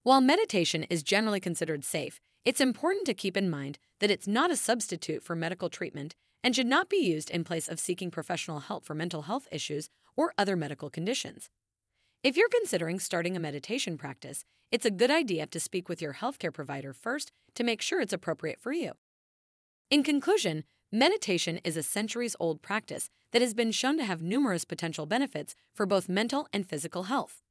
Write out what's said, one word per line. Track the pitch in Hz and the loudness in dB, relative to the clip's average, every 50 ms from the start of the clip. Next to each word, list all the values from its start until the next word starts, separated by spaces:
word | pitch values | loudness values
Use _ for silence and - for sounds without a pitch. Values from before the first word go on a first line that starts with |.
While | _ 247 269 269 | _ 8 8 8
meditation | 254 262 302 392 453 - - 185 165 - - 160 156 - | 8 6 6 4 4 2 2 2 2 2 0 -2 -2 0
is | 175 160 143 | -2 -2 2
generally | - 196 202 220 220 208 190 | 2 2 2 4 2 0 -2
considered | - 180 170 - 170 156 156 143 - | -2 -4 -2 -2 -2 -2 -2 -4 -4
safe, | - - 160 135 - - - _ _ _ _ _ | -4 -4 -4 -4 -6 -10 -16 _ _ _ _ _
it's | 240 - - | 0 2 4
important | 277 262 226 - - 339 392 403 392 | 2 2 2 0 0 0 0 0 0
to | 277 202 | -2 -4
keep | - - 196 180 | -2 -4 -2 0
in | 202 196 | 2 0
mind | 180 160 143 139 139 147 - _ _ _ _ | 0 0 -2 -6 -8 -10 -12 _ _ _ _
that | 202 202 | 2 2
it's | 196 - - | 2 0 0
not | 202 208 240 311 359 | -2 0 2 2 2
a | 311 | 2
substitute | - - - 240 233 - - 180 165 - - 156 - | 0 0 0 0 0 -2 -6 -6 -6 -4 -4 -6 -6
for | - - 170 | -4 -6 -4
medical | 165 165 165 185 180 185 170 | -4 -4 -4 -4 -4 -6 -6
treatment | - - 180 - - 147 143 156 - _ _ _ _ _ - | -6 -6 -8 -8 -8 -10 -10 -10 -12 _ _ _ _ _ 0
and | 247 240 | 2 2
should | 262 254 | 2 2
not | 233 269 320 381 - | 4 4 2 4 2
be | 403 | 2
used | 392 294 190 160 156 156 - | 2 4 4 2 0 -2 -4
in | - 170 160 | -4 -4 -2
place | - 175 165 - - | -2 -4 -4 -4 -6
of | 165 160 | -6 -6
seeking | - - 180 - 185 175 | -4 -4 -4 -4 -4 -6
professional | - 165 151 - 175 165 - - 156 147 | -6 -8 -6 -4 -6 -6 -4 -8 -8 -10
help | - - 196 160 - | -8 -8 -8 -8 -8
for | - 151 | -8 -6
mental | 156 165 175 175 156 | -4 -4 -4 -6 -8
health | 147 165 214 277 - - | -6 -6 -6 -6 -6 -8
issues | - 156 - - 147 - 156 - _ _ _ _ _ | -8 -8 -6 -6 -6 -6 -6 -10 _ _ _ _ _
or | - 311 349 - | 0 0 0 2
other | - 202 196 190 | 0 2 2 2
medical | 175 151 143 147 - - 143 | 0 -2 -4 -6 -8 -10 -10
conditions. | - 165 165 202 262 - - - - - - - _ _ _ _ _ _ _ _ _ _ _ _ _ _ | -6 -4 -4 -2 -2 -4 -4 -8 -12 -14 -18 -20 _ _ _ _ _ _ _ _ _ _ _ _ _ _
If | - 277 254 | 0 2 6
you're | 330 453 | 6 4
considering | 480 - 480 427 - - 170 165 160 175 190 | 6 4 2 2 2 0 0 0 0 -2 -4
starting | - - - 170 165 180 185 | -4 -2 -2 0 0 0 -2
a | 175 | -2
meditation | 160 151 143 143 135 - 220 269 - 196 165 | -4 -4 -6 -8 -4 -4 -4 -2 -2 -4 -6
practice, | - - 139 131 _ - 131 143 - - _ _ _ _ _ | -6 -8 -12 -12 _ -14 -12 -10 -12 -12 _ _ _ _ _
it's | 233 233 - | -2 2 2
a | 233 | 0
good | 196 175 233 254 | 4 4 4 6
idea | 294 330 320 220 180 160 151 | 6 4 4 2 0 -2 -2
to | - - 165 | -4 -6 -6
speak | - - - 180 175 - | -6 -2 -4 -4 -4 -4
with | 170 - 170 | -6 -6 -6
your | 147 139 | -8 -6
healthcare | - 208 254 277 - - 165 - | -4 -6 -6 -6 -4 -6 -6 -4
provider | - 143 - 143 139 139 139 135 | -6 -8 -8 -8 -8 -8 -10 -14
first | - - 226 262 294 - - _ _ _ _ _ | -8 -6 -4 -4 -4 -6 -10 _ _ _ _ _
to | - 240 | 0 0
make | 240 226 214 | 0 0 0
sure | - - - 370 | -2 -2 0 0
it's | 254 185 202 | 0 0 -2
appropriate | 180 - 170 160 - - 156 - _ | -4 -2 -4 -4 -2 -4 -6 -6 _
for | - 240 | -6 -4
you. | 294 339 269 160 - _ _ _ _ _ _ _ _ _ _ _ _ _ _ _ _ _ _ _ | -4 -4 -4 -6 -8 _ _ _ _ _ _ _ _ _ _ _ _ _ _ _ _ _ _ _
In | 269 294 269 | 4 6 6
conclusion, | 302 - 277 - 339 415 415 - 180 156 156 - _ _ _ _ _ | 6 2 2 4 4 4 4 4 0 -2 -2 -6 _ _ _ _ _
meditation | - 220 269 330 403 427 - 220 185 165 - 175 165 - - | 4 6 6 6 6 2 0 0 0 2 0 -2 -4 -2 -4
is | 170 156 | -4 -4
a | 165 | -2
centuries-old | 143 - - 202 214 214 - 233 240 226 - - 175 165 156 - | -4 -2 -2 -2 -2 -2 -2 -2 -2 -4 -2 -2 -2 -2 -2 -4
practice | - - 196 220 - - 143 - - - _ _ _ _ | -4 -4 -4 -4 -4 -6 -8 -8 -8 -10 _ _ _ _
that | - 233 | 4 4
has | 247 240 214 | 4 4 2
been | 233 233 226 | 0 0 2
shown | 208 - - 262 302 | 2 2 2 2 2
to | 320 262 | 2 0
have | 202 180 165 | -2 -2 -2
numerous | 160 175 208 269 285 233 180 165 - | -2 0 2 2 2 2 0 -2 -2
potential | - 165 - 170 165 160 - 156 | -6 -6 -6 -6 -6 -4 -6 -4
benefits | 156 202 247 277 247 - 151 147 - - _ _ _ _ | -2 0 0 0 0 -2 -8 -8 -8 -14 _ _ _ _
for | - 208 | -2 0
both | 185 202 190 175 | 2 2 2 2
mental | - 180 196 226 233 269 285 302 - - | 2 0 0 2 2 0 -2 -2 -2 -4
and | 202 190 - | -4 -4 -2
physical | - 147 151 165 - 175 180 | -6 -6 -6 -6 -6 -6 -2
health. | 190 262 262 - - - - _ _ | 0 0 -2 -2 -4 -10 -20 _ _